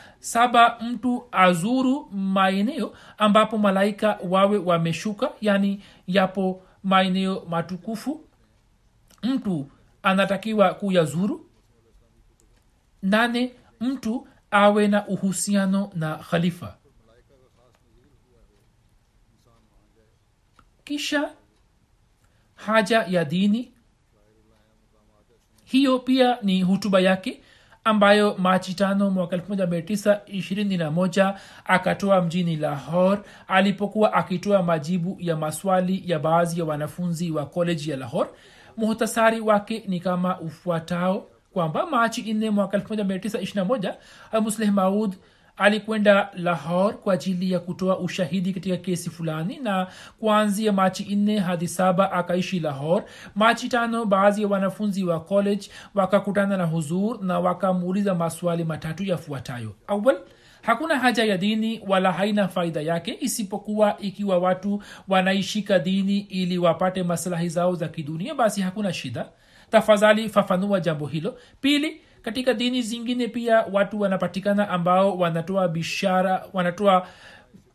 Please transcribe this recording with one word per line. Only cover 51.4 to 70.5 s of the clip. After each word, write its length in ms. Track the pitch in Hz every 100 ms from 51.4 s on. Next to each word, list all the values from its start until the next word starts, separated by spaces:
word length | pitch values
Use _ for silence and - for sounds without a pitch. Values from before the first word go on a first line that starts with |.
| 180 175 170
saba 440 | - 185 180 196
akaishi 480 | 180 175 180 180 185
Lahore. 460 | 156 135 151 196 - - - 202
Machi 340 | 220 233 247
tano, 360 | 240 233 226 220
baadhi 360 | 190 202 208
ya 60 | 202
wanafunzi 560 | 196 190 190 214 190
wa 160 | 180 160
college 500 | - 196 202 202 - - - 196
wakakutana 640 | 190 196 196 202 196 190
na 80 | 165
Huzur 580 | 165 143 180 208 240
na 160 | 190 175
wakamuuliza 760 | 180 180 190 180 175 196 202 175
maswali 480 | 165 - 175 170
matatu 400 | 160 151 160 160
yafuatayo. 720 | 196 170 - 135 - 123 110 - -
Awal, 300 | 208 240 277 - - - -
hakuna 380 | - 240 320 285
haja 240 | 254 233
ya 140 | 220 185
dini 440 | 208 220 220 226 196
wala 240 | 190 190
haina 360 | 165 208 208 190
faida 340 | 190 170 156
yake, 360 | 151 170 - 359
isipokuwa 760 | 254 - 196 - - 214 208 -
ikiwa 380 | 202 190 202 180
watu 460 | 185 185 202 202 - - -
wanaishika 720 | 190 185 196 185 214 202 185
dini 400 | 170 190 196 202
ili 380 | - 185 180 180
wapate 460 | 175 160 185 185
maslahi 460 | 175 170 185 165 175
zao 260 | 160 180 175
za 120 | 160
kidunia, 480 | 165 143 160 233 285
basi 260 | 220 202
hakuna 320 | 185 196 202
shida. 360 | 165 135 120 - _ _ _ -
Tafadhali 600 | 220 214 208 214 214 220
fafanua 500 | 208 196